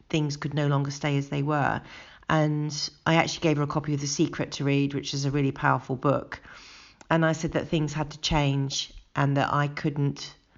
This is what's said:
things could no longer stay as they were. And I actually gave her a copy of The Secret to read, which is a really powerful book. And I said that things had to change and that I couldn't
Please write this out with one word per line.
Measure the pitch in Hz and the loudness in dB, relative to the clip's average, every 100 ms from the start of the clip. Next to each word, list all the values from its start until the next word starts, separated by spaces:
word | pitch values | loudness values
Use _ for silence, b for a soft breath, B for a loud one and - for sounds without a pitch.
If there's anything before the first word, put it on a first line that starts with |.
| - | -4
things | 160 151 143 | 0 0 -2
could | 147 | -4
no | 143 143 | 0 2
longer | 143 143 | 2 0
stay | 139 151 139 | -2 0 0
as | 139 | 0
they | 143 | -2
were. | 139 151 127 110 B B B B - | 0 2 2 0 B B B B 0
And | 156 151 151 151 147 - - - | 2 2 2 -2 -4 -8 -4 2
I | 165 | 2
actually | - - | 2 0
gave | 165 147 | 0 2
her | |
a | 147 | 0
copy | 156 147 | -2 -2
of | 143 | -4
The | 139 | -2
Secret | - 156 - - | 0 0 -2 -6
to | - | -2
read, | 139 139 139 | 0 2 2
which | 139 - | -2 -4
is | 143 | -4
a | 139 | 0
really | 143 139 | 0 0
powerful | 135 143 131 - 131 | 2 2 2 0 -2
book. | 147 131 - - B B B B B B - | 2 2 -2 -14 B B B B B B 0
And | 165 | 2
I | 160 | 2
said | 160 160 | 0 -2
that | 160 - | -2 0
things | 165 151 | 0 0
had | 147 147 | -2 -6
to | - | -6
change | - 156 143 139 135 - - - - - | 0 2 2 2 0 -4 -8 -12 -8 0
and | 139 139 | 2 2
that | 131 | 2
I | 143 143 | 0 0
couldn't | 147 156 143 143 143 - - _ | -2 -2 0 0 -2 -10 -18 _